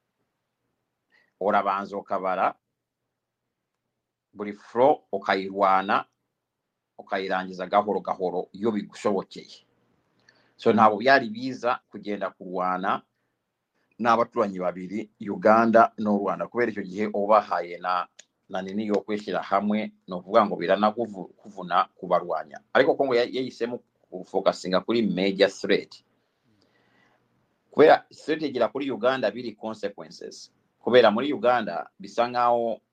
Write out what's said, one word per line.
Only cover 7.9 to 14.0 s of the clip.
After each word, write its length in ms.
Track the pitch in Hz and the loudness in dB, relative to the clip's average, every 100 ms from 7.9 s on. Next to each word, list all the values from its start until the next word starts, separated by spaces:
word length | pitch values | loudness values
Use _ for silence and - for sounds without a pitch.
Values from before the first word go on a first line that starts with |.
| 95 | -2
gahoro 480 | 87 87 90 87 - | -4 -4 -4 -4 -8
iyo 200 | 95 113 | -4 -4
bigushobokeye. 920 | 107 - - 107 95 - - - - _ _ _ _ _ _ _ _ _ - | -2 -6 -4 -2 -2 -6 -16 -20 -20 _ _ _ _ _ _ _ _ _ -2
So, 160 | 117 | 2
ntabwo 260 | 110 110 104 | 6 6 4
byari 300 | 123 135 117 | 4 4 2
biza 520 | 110 131 113 117 123 _ | -8 -8 -6 -4 -4 _
kugenda 400 | 104 98 101 95 | -14 -8 -6 -6
kurwana 720 | - 98 92 90 92 98 127 _ _ _ _ _ _ _ _ _ | -8 -10 -4 -4 -2 -2 -4 _ _ _ _ _ _ _ _ _
n'abaturanyi 600 | - | -4